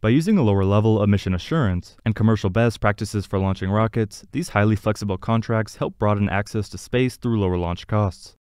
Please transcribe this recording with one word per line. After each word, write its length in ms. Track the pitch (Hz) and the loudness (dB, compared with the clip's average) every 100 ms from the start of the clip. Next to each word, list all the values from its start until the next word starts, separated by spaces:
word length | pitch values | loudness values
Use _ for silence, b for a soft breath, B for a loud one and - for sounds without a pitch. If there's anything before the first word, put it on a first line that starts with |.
By 100 | 110 | 4
using 280 | 127 165 208 | 2 4 2
a 60 | |
lower 200 | 117 98 | 4 2
level 380 | 95 101 107 110 | 4 4 4 4
of 60 | 101 | 4
mission 260 | 101 - | 2 0
assurance 640 | 92 - 160 117 90 - - | -4 -2 -2 0 -2 -6 -8
and 100 | - | -4
commercial 360 | 107 107 110 101 | 0 2 2 0
best 300 | 92 117 110 | 2 0 0
practices 460 | 104 101 107 104 95 | -2 -2 -4 -6 -4
for 140 | 98 | -2
launching 280 | 95 95 95 | 0 -2 -2
rockets, 560 | 104 110 117 107 - - | 0 0 0 -4 -6 -10
these 200 | 131 175 | -8 -2
highly 260 | - 104 107 | 0 2 2
flexible 420 | - 107 104 95 | 0 -4 -4 -6
contracts 560 | - 113 107 113 110 | -2 -2 0 -4 -4
help 240 | - 147 - | -6 -8 -2
broaden 300 | 107 104 101 | 0 2 0
access 400 | 95 104 110 101 | -2 -4 -6 -6
to 100 | 90 | -10
space 380 | - 123 127 - | -4 0 0 -2
through 240 | 120 113 | -2 0
lower 180 | 98 90 | 0 0
launch 300 | 87 87 - | -2 -6 -2
costs. 480 | 107 101 - - _ | 0 0 -4 -20 _